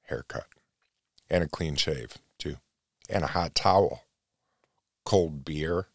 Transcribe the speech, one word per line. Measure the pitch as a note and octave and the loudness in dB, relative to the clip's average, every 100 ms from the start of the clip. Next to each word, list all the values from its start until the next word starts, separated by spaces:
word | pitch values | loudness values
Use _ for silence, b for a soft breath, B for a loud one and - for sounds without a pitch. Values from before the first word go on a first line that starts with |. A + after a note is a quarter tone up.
haircut | - B1 A#1+ A#1+ - _ _ _ _ _ _ _ _ | -8 -10 -8 -12 -12 _ _ _ _ _ _ _ _
and | F2 | 0
a | E2 | 0
clean | - E2 C#2+ | -2 -4 -2
shave, | - C#2 A#1 - _ _ | -2 -2 -6 -16 _ _
too, | D#2 C#2 _ _ _ _ - | -10 -10 _ _ _ _ -4
and | G2+ | -2
a | D2+ | 0
hot | F2 E2+ | -2 -2
towel, | - - F#2+ G2+ - _ _ _ _ _ _ _ _ _ _ | 0 4 6 4 0 _ _ _ _ _ _ _ _ _ _
cold | - G2+ E2+ D2 | 2 4 4 -2
beer. | C#2 D2+ D#2 F2 F#2 | -6 -4 -2 -2 -4